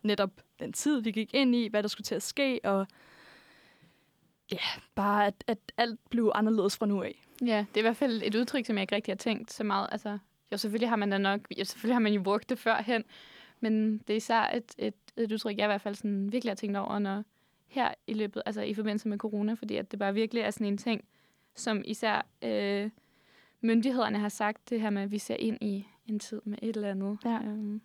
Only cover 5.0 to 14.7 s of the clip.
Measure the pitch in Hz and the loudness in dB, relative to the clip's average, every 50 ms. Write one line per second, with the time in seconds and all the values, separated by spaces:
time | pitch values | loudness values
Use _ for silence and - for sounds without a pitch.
5 | 196 202 202 208 208 202 202 _ - - 233 202 _ - - - 233 240 220 - | 2 4 4 6 4 4 2 _ -4 -4 -4 -4 _ -12 -2 0 0 0 0 -8
6 | _ _ - 233 233 214 - - 214 214 226 220 180 202 - - 233 208 202 196 | _ _ 0 2 4 4 4 4 4 4 4 4 4 2 2 2 0 0 2 0
7 | - - - - _ _ - - 254 240 226 208 208 196 - 208 220 226 233 - | 0 -4 -6 -10 _ _ -8 -4 0 2 2 2 0 0 0 2 4 4 4 4
8 | 285 269 226 220 190 214 208 220 247 240 - 285 226 - 226 202 190 196 - 202 | 2 2 2 2 0 0 2 2 0 2 0 -2 0 0 0 0 0 0 0 -2
9 | 208 - 190 202 - 240 220 - 226 - - - 214 208 202 196 202 - - 208 | 0 -2 -4 -2 0 -2 -2 -2 -4 -10 -8 -6 -2 0 0 0 0 -2 -4 -6
10 | - 214 208 202 - _ _ _ _ _ - 202 - 214 202 226 226 240 233 220 | -6 -6 -6 -6 -10 _ _ _ _ _ -6 -4 -2 -2 -2 0 0 2 2 2
11 | 208 202 196 196 196 196 196 208 - - - - 196 196 - - - 220 254 240 | 2 2 2 2 2 2 2 0 -2 -8 -6 -6 -6 -6 -6 -4 0 2 4 4
12 | 226 214 214 208 185 196 202 214 - - 262 233 - 226 226 - 208 208 247 226 | 4 4 4 2 2 2 2 2 2 -2 -4 0 2 2 2 2 2 0 0 -2
13 | 220 _ - - - - - - - - - _ - 220 220 220 214 220 214 214 | -2 _ -14 -20 -20 -20 -20 -20 -20 -20 -12 _ 0 2 2 4 4 2 0 -2
14 | - - 208 220 220 - 233 226 214 - - 240 226 - | -2 0 -2 -2 2 2 2 4 4 2 0 -2 -4 -6